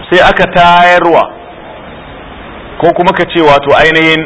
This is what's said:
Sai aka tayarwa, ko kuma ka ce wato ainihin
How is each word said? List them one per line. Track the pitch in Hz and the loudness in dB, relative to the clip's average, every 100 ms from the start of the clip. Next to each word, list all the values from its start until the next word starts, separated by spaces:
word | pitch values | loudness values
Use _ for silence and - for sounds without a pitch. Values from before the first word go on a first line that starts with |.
Sai | - 180 | -2 0
aka | 175 202 180 | 2 2 -2
tayarwa, | 180 175 175 175 180 170 156 104 - - - - - - - - - - - - - - | 2 2 4 4 2 2 2 0 -6 -20 -20 -20 -20 -20 -20 -20 -20 -20 -20 -18 -18 -18
ko | - 165 | -4 -2
kuma | - 175 | 0 -2
ka | 180 175 | -2 -4
ce | 170 | 0
wato | 156 139 139 | 2 2 2
ainihin | 135 156 160 160 160 | 2 2 2 2 0